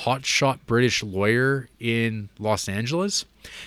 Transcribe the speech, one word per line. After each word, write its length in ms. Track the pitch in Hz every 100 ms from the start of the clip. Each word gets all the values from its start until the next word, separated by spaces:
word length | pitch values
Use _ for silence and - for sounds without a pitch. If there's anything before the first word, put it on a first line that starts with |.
hotshot 560 | - 131 131 - 135 131 -
British 380 | 117 123 -
lawyer 640 | 107 95 104 117 131 139 131 -
in 500 | 117 117 117 110 101 -
Los 280 | 104 104 -
Angeles. 580 | 98 117 165 196 - - _ - -